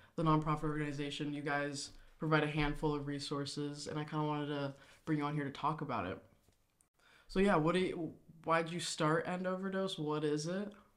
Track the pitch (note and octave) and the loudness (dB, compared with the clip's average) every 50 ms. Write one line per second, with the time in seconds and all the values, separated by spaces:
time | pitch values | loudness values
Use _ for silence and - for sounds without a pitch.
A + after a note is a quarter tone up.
0 | - - - - D#3+ D#3 D#3 D#3 D3+ D#3 D3+ D3+ D#3+ D3+ D3+ D3+ D3+ D3 C#3 C#3+ | -20 -12 -4 0 4 4 4 4 4 2 -2 0 0 -2 -2 -2 -2 -2 -4 -4
1 | D3 C#3 C#3 - D3 D3 D3 C#3+ C#3 D3 C#3+ C#3+ C#3+ D3 C#3 C3+ - - - - | -6 -6 -4 -4 -4 -4 -4 -4 -2 0 0 0 0 -2 -4 -6 -8 -10 -14 -18
2 | - - - - E3 D#3+ D#3+ D3+ D3+ D3 D3 D#3 D3 C#3+ C#3+ - D#3+ D3 D3 C#3+ | -20 -20 -12 -6 0 2 4 4 4 2 2 2 2 2 0 0 0 0 0 0
3 | C#3 C#3+ C#3+ C#3 C#3 - D3+ C#3 C#3 C#3 - D3 D3 C#3+ D3 D3 - - - D3+ | -2 -4 -4 -4 -4 -4 -4 -4 -4 -4 -4 -4 -4 -4 -6 -8 -8 -6 -4 -4
4 | D3+ D3+ D#3+ D#3 D3+ D3+ D3 D3 D3 C#3+ D3 C#3+ C#3 C#3 C#3 - - - - - | -4 -4 -2 -2 0 0 0 -2 -2 -2 -2 -2 -2 -4 -6 -8 -18 -20 -20 -12
5 | - D#3+ D#3 D3 C#3+ D3 D#3 D3+ C#3+ C3+ C3+ - - D3+ D#3+ D#3 D3+ C#3 B2 G#2+ | -2 -2 0 0 0 0 0 -2 -2 -4 -6 -2 -2 -2 0 -2 -4 -4 -2 -2
6 | F2 F#2 - - - - _ _ _ _ _ _ _ _ _ _ _ _ _ _ | -2 -2 -6 -8 -10 -20 _ _ _ _ _ _ _ _ _ _ _ _ _ _
7 | _ - - - _ - - F#3+ G3 G3+ F#3 D#3+ D3+ E3+ F3 F#3 F#3 D#3 - F3 | _ -20 -20 -20 _ -4 2 4 4 6 6 6 4 4 4 4 2 0 -2 -4
8 | D#3+ D#3+ - - - - - - - E3 D#3+ E3 E3 D#3+ F3 E3+ - - - - | -6 -6 -8 -12 -20 -20 -20 -8 0 2 4 4 4 0 -4 -4 -4 -4 0 2
9 | D#3+ D3+ D#3+ E3 - - F3+ F3+ F#3 F#3 F#3 F#3 G3 F#3+ F#3+ F#3+ F#3+ F#3+ - E3 | 4 4 4 4 2 0 -2 -2 0 -2 -2 -2 -2 -2 0 0 0 -2 -2 -2
10 | D3+ D3+ D3+ D3+ D#3 D3 D3+ D3+ D3+ E3+ F#3 G3 G#3 G#3 - - - _ _ | -2 0 0 2 2 2 2 2 0 -2 -2 -2 -4 -6 -8 -16 -20 _ _